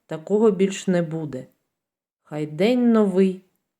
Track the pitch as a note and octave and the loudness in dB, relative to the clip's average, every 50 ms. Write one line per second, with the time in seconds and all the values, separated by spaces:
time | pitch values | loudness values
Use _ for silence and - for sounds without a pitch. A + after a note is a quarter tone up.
0 | _ - D#3+ D#3+ D#3+ - G3 G#3 A3+ A3 F#3+ F3 G3 G3 G3 - - F#3+ F3+ F3 | _ -12 -12 -12 -6 -2 0 2 2 2 2 2 0 -2 -2 -4 -2 -2 0 0
1 | E3+ D#3 D#3+ D#3+ D#3+ C#3 B2+ B2+ C3 - _ _ _ _ _ _ _ _ _ _ | -2 -4 -6 -8 -8 -8 -10 -12 -14 -16 _ _ _ _ _ _ _ _ _ _
2 | _ _ _ _ _ - D3+ D3+ D3+ D3+ D3+ D3+ F#3 A3+ B3+ B3 A#3+ A#3+ A3+ A3 | _ _ _ _ _ -12 -10 -8 -8 -6 -4 0 0 0 2 2 2 4 4 4
3 | G#3 G3 F3+ F#3 F#3+ F#3+ F#3 F#3+ - _ _ _ _ _ _ | 2 2 2 2 2 2 0 -4 -12 _ _ _ _ _ _